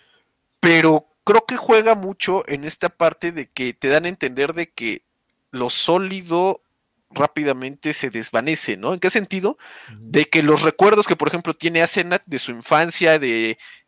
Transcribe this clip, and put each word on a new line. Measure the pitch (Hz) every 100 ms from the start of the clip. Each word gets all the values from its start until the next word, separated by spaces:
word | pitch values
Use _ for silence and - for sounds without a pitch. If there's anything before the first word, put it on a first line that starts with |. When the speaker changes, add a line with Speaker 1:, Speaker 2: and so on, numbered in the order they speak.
| _ _ _ _ _ _
Speaker 1:
pero | 175 165 160 156 - _
creo | - 220 220
que | 247
juega | - 220 220 214
mucho | 185 190 - 190 -
en | 139
esta | 151 - 175
parte | - 165 - 170
de | 165 127
que | - 127
te | - 135
dan | 151 175
a |
entender | 190 135 127 143
de | 165 165
que | - 113 - _ _ _ _ _
lo | 127 123
sólido | - - 180 190 190 175 170 190 - _ _ _ _ _
rápidamente | - 143 156 143 127 131 143 151
se | 147 131
desvanece, | 113 107 113 139 156 - 98
¿no? | 117
¿En | 180
qué | 180
sentido? | 233 196 190 202 - - - -
Speaker 2:
Ujú. | 107
Speaker 1:
De | 113 127 151
que | 160
los | 151 147
recuerdos | 156 - 202 214 208
que, | 165
por | 151
ejemplo, | 170 160 -
tiene | 165 165
Asenat | 170 185 175 180 -
de | 139
su | -
infancia, | 120 - 156 170 - 165 156
de | 131 113 113 110 - -